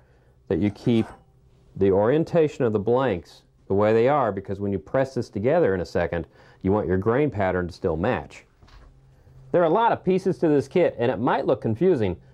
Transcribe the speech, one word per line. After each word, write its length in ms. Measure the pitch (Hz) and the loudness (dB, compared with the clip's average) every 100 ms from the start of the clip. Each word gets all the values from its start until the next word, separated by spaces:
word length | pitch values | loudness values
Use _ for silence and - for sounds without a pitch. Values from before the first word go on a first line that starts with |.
| _ _ _ _ _ | _ _ _ _ _
that 120 | 87 | -2
you 100 | 101 | -2
keep 380 | 104 - 113 104 - _ _ _ _ _ - | -2 0 0 -2 -8 _ _ _ _ _ -2
the 160 | 98 | 2
orientation 720 | 95 107 147 160 170 156 - | 4 2 2 0 0 0 0
of 80 | 123 | -2
the 80 | 107 | 0
blanks 600 | 98 123 131 90 - - _ _ _ | 0 0 0 -2 -8 -20 _ _ _
the 60 | |
way 180 | 98 107 | 0 2
they 160 | 113 120 | 4 2
are, 240 | 147 117 | 2 0
because 300 | 98 95 95 | -4 -8 -8
when 100 | 101 | -4
you 80 | 98 | -6
press 340 | - 135 131 | -4 -2 -2
this 140 | - 113 | -4 -8
together 480 | 104 110 170 135 95 | -4 0 2 2 0
in 60 | |
a 40 | 82 | -4
second, 400 | 95 85 85 82 _ - - | -4 -2 -4 -8 _ -20 -6
you 100 | 92 | -2
want 160 | 104 80 | 0 0
your 100 | 92 | 0
grain 320 | 98 120 151 | 0 0 -2
pattern 380 | 104 95 90 87 | -2 -2 -2 -4
to 60 | |
still 240 | - 92 80 | -6 -4 -2
match. 480 | 101 101 71 - - _ - - - - - _ - - - | -2 -4 -6 -18 -20 _ -20 -20 -20 -20 -20 _ -20 -20 -4
There 100 | 170 | 0
are 40 | 170 | 2
a 40 | |
lot 220 | 185 233 | 2 2
of 120 | 135 | 0
pieces 340 | - 185 190 165 | 0 0 0 0
to 80 | 170 | 2
this 200 | 147 - | 2 2
kit, 280 | 185 160 - | 2 2 2
and 140 | 120 | -2
it 80 | 98 | 0
might 260 | 131 226 - | -2 -2 0
look 160 | 135 | -2
confusing, 560 | 120 110 180 156 101 90 - | -2 0 2 2 0 -4 -10